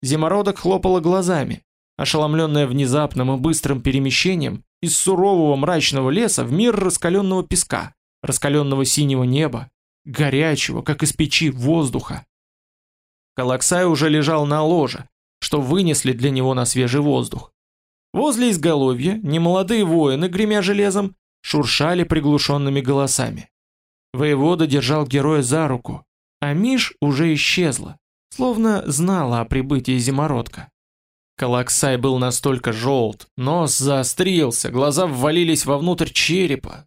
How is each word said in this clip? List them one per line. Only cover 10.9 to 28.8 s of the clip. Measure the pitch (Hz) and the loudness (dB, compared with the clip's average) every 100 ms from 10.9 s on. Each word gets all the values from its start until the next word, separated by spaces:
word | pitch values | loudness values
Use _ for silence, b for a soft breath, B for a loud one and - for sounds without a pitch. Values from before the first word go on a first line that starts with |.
| 147 | -2
из | 151 | -2
печи, | - 151 - 160 | -2 0 0 0
воздуха. | 131 127 165 139 131 - 73 - _ _ _ _ _ _ _ _ _ _ | 0 0 2 0 -4 -8 -12 -14 _ _ _ _ _ _ _ _ _ _
Калаксай | - 127 127 - 180 180 | -6 -2 0 0 2 2
уже | 151 156 | 2 2
лежал | 151 143 160 147 | 2 2 0 0
на | 151 | 0
ложе, | 156 170 131 - - _ _ - | 2 2 0 -4 -16 _ _ -12
что | - 151 | -4 -2
вынесли | 131 175 180 147 131 | 0 2 2 0 0
для | 117 135 | 0 0
него | 131 131 | 0 0
на | 127 | 0
свежий | 117 123 123 135 | -2 0 0 0
воздух. | 147 131 120 - - _ _ _ _ _ _ | 0 0 -2 -8 -14 _ _ _ _ _ _
Возле | - 294 226 247 | -2 0 2 2
изголовья | 185 170 151 135 123 151 214 | 2 2 2 2 0 -2 -2
немолодые | 185 156 170 185 185 226 | -2 0 2 2 0 0
воины, | 190 165 147 131 180 | 2 2 2 0 -2
гремя | 175 214 208 | -2 0 0
железом, | 185 202 202 190 196 - _ _ | 0 0 0 0 -4 -8 _ _
шуршали | - 151 120 - 147 180 | -4 -2 0 0 0 0
приглушенными | 175 160 143 147 - 143 139 139 | 0 0 2 2 2 0 0 -2
голосами. | 127 139 139 - 117 95 - _ _ _ _ _ _ | 0 0 0 -2 -4 -6 -14 _ _ _ _ _ _
Воевода | 123 147 139 151 175 160 | -4 0 2 2 2 2
держал | 139 120 156 139 | 2 2 0 0
героя | 143 139 151 | 0 2 2
за | 123 156 156 | 2 0 0
руку, | 123 - - - _ _ - | -4 -6 -14 -14 _ _ -8
а | 143 | -4
Миш | 147 233 262 - - | 0 2 0 -2 -2
уже | 147 135 165 | 0 2 2
исчезла, | 151 - - 170 120 - - _ _ _ | 0 0 0 0 -2 -8 -18 _ _ _
словно | - 254 226 226 202 | -4 -2 2 2 0